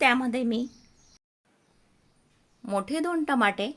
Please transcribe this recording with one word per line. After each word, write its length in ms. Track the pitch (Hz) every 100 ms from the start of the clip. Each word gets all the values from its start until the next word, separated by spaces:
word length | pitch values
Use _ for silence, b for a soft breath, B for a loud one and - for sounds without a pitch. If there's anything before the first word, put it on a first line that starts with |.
त्यामध्ये 420 | 269 254 254 247
मी 260 | 233 226 269 - _ _ _ _ _ _ _ _ _ _ _ _ _ _ _ _ _ _
मोठे 360 | - 196 196 320
दोन 240 | 339 339
टमाटे 480 | 302 262 208 196 214